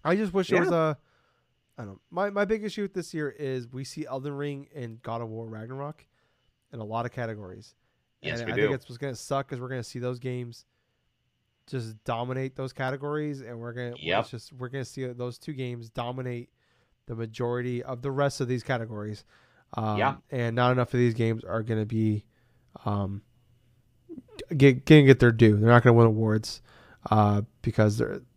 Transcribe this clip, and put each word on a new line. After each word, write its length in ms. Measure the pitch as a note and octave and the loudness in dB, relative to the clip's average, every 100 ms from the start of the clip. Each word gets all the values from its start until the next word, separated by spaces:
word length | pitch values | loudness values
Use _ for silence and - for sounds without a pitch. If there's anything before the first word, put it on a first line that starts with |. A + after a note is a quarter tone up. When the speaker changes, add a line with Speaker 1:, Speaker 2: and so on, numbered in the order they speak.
Speaker 1:
I 120 | D3+ F#3+ | 0 0
just 180 | G#3+ | 0
wish 160 | F#3 F3+ | -2 2
there 120 | F#3 | 2
was 80 | F3+ | 4
Speaker 2:
Yeah. 200 | E3+ D#3+ | 2 0
Speaker 1:
a, 60 | D3 _ _ _ _ _ _ _ - | -2 _ _ _ _ _ _ _ -16
I 60 | G#2+ | -16
don't 80 | |
know. 60 | F#2+ _ | -16 _
My, 180 | F3 G3+ | -4 -2
my 160 | G3+ G3+ | 0 0
big 180 | A3 | -2
issue 200 | G#3 G3 | -4 -6
with 100 | G3+ | -6
this 200 | F#3+ E3+ | -6 -8
year 160 | D#3+ D3 | -6 -6
is 380 | - C#3 C3 A#2+ | -6 -6 -6 -8
we 160 | B2+ | -12
see 220 | C3+ - D3+ | -12 -12 -8
Elden 280 | C3 C#3+ | -8 -8
Ring 340 | C#3 D3 C#3 C#3+ D3+ | -6 -6 -8 -12 -14
and 260 | A#2+ A2+ | -12 -12
God 200 | A#2+ A#2 | -10 -8
of 80 | A#2 | -8
War 160 | A2+ A2+ | -10 -12
Ragnarok 580 | A2 A2+ C3 C#3+ D#3 _ _ _ _ _ _ _ | -12 -12 -10 -10 -12 _ _ _ _ _ _ _
in 80 | A#2 | -12
a 60 | G#2+ | -6
lot 200 | A2+ A#2+ | -6 -6
of 60 | |
categories. 640 | - A#2 G#2+ F#2+ G2+ - _ _ _ _ _ | -6 -8 -8 -14 -18 -20 _ _ _ _ _
Speaker 2:
Yes, 180 | - D#2 | -8 -6
Speaker 1:
And 80 | A2+ | -4
Speaker 2:
we 60 | |
Speaker 1:
I 20 | A2 | 0
Speaker 2:
do. 60 | |
Speaker 1:
think 120 | G#2+ C3 | 2 0
it's 120 | - | -8
what's 80 | A#2+ | -10
gonna 180 | C#3 A#2 | -10 -10
suck 360 | - C#3 C#3 | -6 -6 -4
is 80 | C3 | -10
we're 100 | B2 | -8
gonna 140 | C3 | -8
see 160 | A2+ B2 | -8 -6
those 200 | B2 B2 | -6 -6
games 460 | B2+ B2 A#2+ A#2 _ _ _ _ _ _ _ _ _ _ _ | -8 -8 -10 -16 _ _ _ _ _ _ _ _ _ _ _
just 360 | C3 A2+ G#2+ | -8 -8 -10
dominate 520 | - A#2 B2 B2+ C3+ C3 | -6 -4 -4 -6 -6 -8
those 180 | C3 | -10
categories, 680 | - C3 C3+ C#3+ D3+ D3+ C#3 | -6 -6 -6 -6 -6 -6 -8
and 180 | A#2+ A#2 | -12 -12
we're 140 | A#2 | -10
gonna, 200 | A#2 B2 A#2+ | -8 -10 -8
Speaker 2:
Yep. 220 | D#2 F#2+ | -2 -2
Speaker 1:
it's 80 | A2+ | -2
just, 220 | A2 - | -12 -16
we're 160 | B2+ B2+ | -14 -10
gonna 140 | C3+ C3 | -8 -10
see 200 | - B2+ | -8 -10
those 300 | B2 B2 A#2+ | -8 -10 -10
two 160 | - | -12
games 360 | C3+ B2 A#2+ A2+ | -8 -8 -8 -10
dominate 600 | - A#2+ B2+ B2+ A#2+ B2 _ _ _ _ _ - | -8 -6 -6 -6 -8 -12 _ _ _ _ _ -12
the 100 | A2+ | -8
majority 680 | A2+ A2 A#2+ B2 B2 A#2+ | -8 -4 -2 -2 -4 -6
of 180 | B2 B2 | -6 -8
the 100 | C#3 | -4
rest 300 | C3+ C#3+ - | 0 0 0
of 60 | B2 | -2
these 160 | B2+ | -2
categories. 600 | - B2+ A2 G#2 G#2 G#2 _ _ _ _ _ - | -2 -4 -4 -8 -8 -10 _ _ _ _ _ -4
Um, 220 | A2 G#2 | -2 0
Speaker 2:
Yeah. 160 | B2+ - _ | 0 -2 _
Speaker 1:
and 240 | C3 A#2 A2+ | -4 -2 2
not 160 | B2 | 2
enough 220 | B2+ A#2+ | 2 2
of 60 | B2 | 2
these 140 | A#2+ | 2
games 300 | A2+ A2+ A2+ | 2 0 -2
are 180 | F#2 A2 | -4 -6
gonna 220 | A2 A2 G#2+ | -2 -2 -2
be, 400 | A2 A2 G#2+ - _ _ _ _ - G#2 | 0 2 0 -6 _ _ _ _ -8 -4
um, 360 | G#2 F#2+ G2 _ _ _ _ _ _ _ _ _ E4 _ - - D3+ | -2 -4 -6 _ _ _ _ _ _ _ _ _ -18 _ -18 -6 6
get, 280 | C#3 B2+ - | 6 6 8
gonna 180 | D3+ | 10
get 160 | C3+ C3 | 10 8
their 120 | A#2+ | 8
due. 260 | A2+ A2+ G#2 | 8 6 8
They're 120 | A2+ | 8
not 140 | A#2+ | 8
gonna 100 | B2 | 8
win 140 | A#2 A2+ | 8 6
awards, 540 | A2 A2 G#2+ - - - - - - - | 4 0 0 -4 -14 -18 -20 -20 -18 0
uh, 340 | A2 G#2 G#2 G#2 _ | 4 4 4 -2 _
because 360 | - - G#2+ G#2+ | -4 4 2 2
they're 240 | A2+ - - | -4 -4 -14